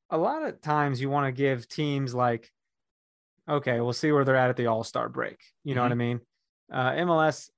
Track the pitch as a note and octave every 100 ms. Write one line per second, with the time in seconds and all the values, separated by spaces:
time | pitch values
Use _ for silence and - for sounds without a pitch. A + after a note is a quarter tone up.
0 | _ D#3+ G3 D#4 D4+ - D#3 D3+ C#3+ B2+
1 | C3+ C#3+ C#3 B2+ C#3 B2+ A#2 - D3 C#3
2 | C3+ B2 B2 A#2 - _ _ _ _ _
3 | _ _ _ _ - D3 C3 A#2 A#2+ A#2+
4 | D#3 D3 C3+ C3 B2+ B2 A#2+ A2+ A2+ B2+
5 | A#2 B2 A2 - _ _ D3 B2+ B2 A#2+
6 | A#2+ A#2+ - _ _ _ - - B2+ C3+
7 | F3+ D#3+ D#3 D3+ -